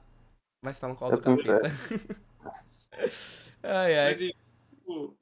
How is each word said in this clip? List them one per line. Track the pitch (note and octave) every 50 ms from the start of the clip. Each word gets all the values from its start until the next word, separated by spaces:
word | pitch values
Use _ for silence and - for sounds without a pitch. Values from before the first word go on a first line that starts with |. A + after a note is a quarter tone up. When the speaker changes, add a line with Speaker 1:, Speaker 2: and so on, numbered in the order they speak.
| - _ _ _ _ _ _ _ _ _ _ _ -
Speaker 1:
vai | C3+ C#3
se | - -
dar | B2+
no | C3
colo | - B2 B2+ B2
Speaker 2:
É |
Speaker 1:
do | A#2+ -
Speaker 2:
pro | C3+ B2+
Speaker 1:
capeta. | - - A2 G2+ G#2+ C#3 D#3 D3 C3+ - - A#3 G#3 - - G#3 - - _ _ _ - - - - - _ _ _ _ _
<laughs> | - - - - - - - - - - - - - _ -
Ai, | - G3 F#3 F#3 F3 D#3+ D3+
ai. | C#3+ C#3+ D3+
Speaker 3:
Mas, | E3
tipo, | F3+ F3+ - - _ _ _ _ _ _ _ _ _ - - D#3 C#3+ - - _